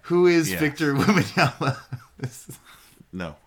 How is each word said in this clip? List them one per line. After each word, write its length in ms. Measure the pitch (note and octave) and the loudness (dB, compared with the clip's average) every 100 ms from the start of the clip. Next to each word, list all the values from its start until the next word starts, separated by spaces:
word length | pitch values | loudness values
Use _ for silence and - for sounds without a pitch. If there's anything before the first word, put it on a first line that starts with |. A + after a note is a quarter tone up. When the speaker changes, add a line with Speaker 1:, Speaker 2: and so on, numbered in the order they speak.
Speaker 1:
Who 240 | - F3 F3+ | 0 4 4
is 240 | E3+ D3+ | 4 2
Speaker 2:
Yeah. 80 | E3 | -2
Speaker 1:
Victor 340 | D#3 D3 D3+ | -2 0 0
Wembanyama? 840 | C#3 F3+ G3 G2+ - D3 - C#3 C3+ | 2 2 2 0 0 0 0 -4 -4
<laughs> 340 | - B2+ - - | -10 -16 -16 -14
This 300 | B2+ - - | -12 -12 -20
is 100 | - _ - - _ - | -20 _ -20 -20 _ -16
Speaker 2:
No. 260 | F#2 E2+ D2 | -10 -10 -12